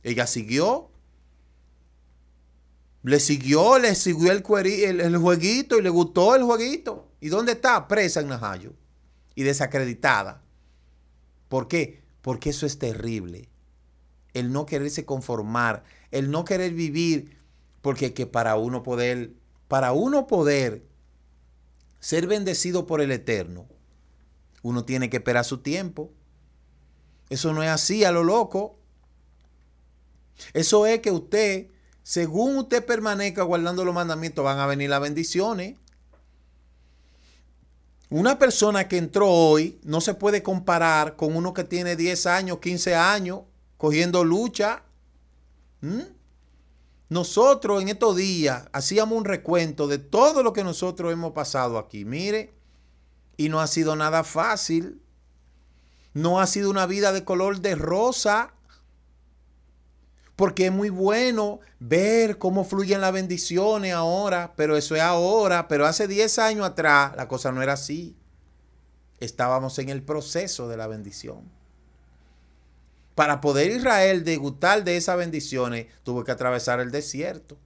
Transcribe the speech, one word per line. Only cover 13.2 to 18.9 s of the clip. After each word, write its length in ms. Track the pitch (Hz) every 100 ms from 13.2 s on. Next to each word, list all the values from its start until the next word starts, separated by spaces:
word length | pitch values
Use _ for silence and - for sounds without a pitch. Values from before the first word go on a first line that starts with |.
| 87 90 120 _ _ _ _ _ _ _ _
El 180 | 127 123
no 140 | 139 143
quererse 400 | 147 143 151 139
conformar, 760 | 135 - 117 107 120 117 104 - - _
el 200 | 135 139
no 140 | 156
querer 300 | 170 190 180
vivir, 640 | 165 160 151 170 151 139 - _ _ _ _
porque 300 | 139 135 131
que 120 | 127 123
para 300 | 120 113 107
uno 260 | 117 127
poder, 500 | 123